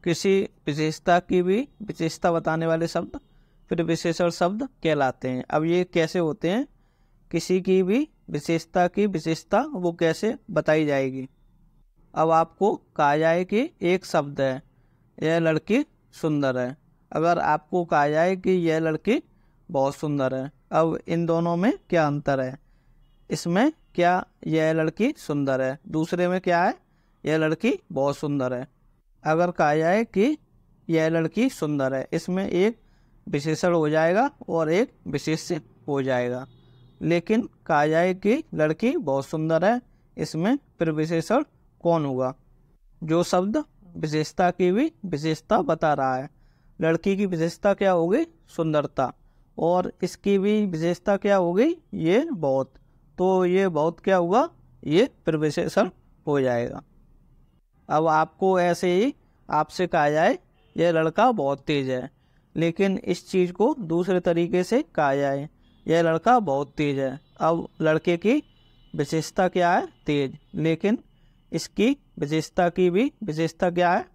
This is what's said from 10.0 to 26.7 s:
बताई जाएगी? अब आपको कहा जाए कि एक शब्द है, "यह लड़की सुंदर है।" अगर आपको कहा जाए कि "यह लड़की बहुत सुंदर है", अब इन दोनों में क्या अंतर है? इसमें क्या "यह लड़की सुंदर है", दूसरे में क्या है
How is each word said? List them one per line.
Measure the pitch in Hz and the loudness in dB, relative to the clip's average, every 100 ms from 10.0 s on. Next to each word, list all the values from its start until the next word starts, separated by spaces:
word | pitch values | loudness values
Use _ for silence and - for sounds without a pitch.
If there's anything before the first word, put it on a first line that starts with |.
| 165 160 214 - - | 0 0 -4 -6 -4
बताई | 160 151 156 151 | -2 2 2 2
जाएगी? | 139 135 131 131 _ _ _ _ _ _ _ _ | 0 -2 -6 -14 _ _ _ _ _ _ _ _
अब | - 160 | -2 2
आपको | 160 165 _ 196 - _ - | 4 2 _ 0 0 _ 0
कहा | 147 151 | 2 4
जाए | 160 170 | 2 2
कि | 185 208 311 _ | 0 -2 -2 _
एक | 175 185 | -2 -2
शब्द | - 165 143 139 | 0 -2 -2 -2
है, | 135 131 _ _ _ _ _ - | -2 -4 _ _ _ _ _ -6
"यह | 156 170 | -2 0
लड़की | 160 156 - 233 302 _ _ | 2 0 0 0 0 _ _
सुंदर | - 160 147 135 127 | -6 -2 0 0 -2
है।" | 123 143 _ _ _ | -6 -8 _ _ _
अगर | 151 165 170 | -2 0 2
आपको | - 156 _ 185 | 0 -2 _ -4
कहा | 170 156 147 | 0 0 2
जाए | 151 175 185 | 2 0 0
कि | 185 | 0
"यह | 185 165 160 | 2 2 0
लड़की | 160 156 - 285 _ _ _ _ - | -2 -2 0 -2 _ _ _ _ -6
बहुत | 139 135 | -2 -2
सुंदर | 139 151 143 131 | -2 -4 -2 -2
है", | 131 135 _ _ | -4 -8 _ _
अब | 156 165 - - | 0 0 -2 -4
इन | 170 165 | -2 0
दोनों | 165 170 170 | 0 0 0
में | 208 392 _ | 0 -2 _
क्या | 170 151 | 0 2
अंतर | 143 143 135 | -2 -2 -2
है? | 127 - _ _ _ _ _ _ - | -4 -10 _ _ _ _ _ _ -10
इसमें | - 170 170 294 - _ | -6 -2 2 2 0 _
क्या | - 175 185 - _ - | 0 2 2 -4 _ -4
"यह | 160 156 | 0 2
लड़की | 160 160 156 240 302 | 0 -2 0 -2 -2
सुंदर | - 147 139 131 | -6 -4 0 0
है", | 131 139 - | -2 -6 -6
दूसरे | 156 160 175 180 | -4 -2 0 0
में | 180 | 0
क्या | 180 170 | 0 2
है | 190 | 0